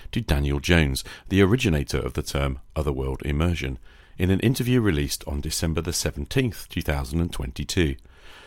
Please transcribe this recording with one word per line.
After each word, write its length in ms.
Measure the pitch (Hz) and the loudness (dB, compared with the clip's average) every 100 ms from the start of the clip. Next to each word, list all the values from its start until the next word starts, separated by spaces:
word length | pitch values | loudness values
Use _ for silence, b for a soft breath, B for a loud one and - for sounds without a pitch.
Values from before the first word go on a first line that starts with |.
| B | B
to 80 | - | -4
Daniel 400 | 117 73 71 71 | 0 2 2 0
Jones, 420 | 69 87 73 65 - B B | 4 4 4 0 -6 B B
the 140 | 95 | 4
originator 560 | 95 127 117 76 69 67 | 6 4 4 2 0 -2
of 160 | 67 | -4
the 100 | 76 | -4
term 360 | - 69 69 65 - | -4 0 -2 -4 -8
otherworld 480 | 76 73 65 65 65 | -4 -2 -2 -4 -4
immersion, 560 | 69 73 87 82 65 64 b b b b | -2 0 0 0 -4 -8 b b b b
in 120 | 90 | 2
an 100 | 95 | 4
interview 400 | 117 135 123 127 | 2 2 2 2
released 460 | 104 73 71 - - | 4 2 0 -4 -6
on 140 | 73 | -4
December 400 | 78 - 82 82 | -4 -2 0 0
the 100 | 82 | -2
seventeenth, 800 | - 80 73 71 139 127 - - | -2 -4 -4 -4 0 0 -2 -8
two 120 | - | -6
thousand 380 | 78 71 67 82 | -2 -2 0 -2
and 140 | 87 | -2
twenty-two. 640 | - 65 - 76 - 78 67 - B B B | -2 -6 -6 -2 0 0 0 -12 B B B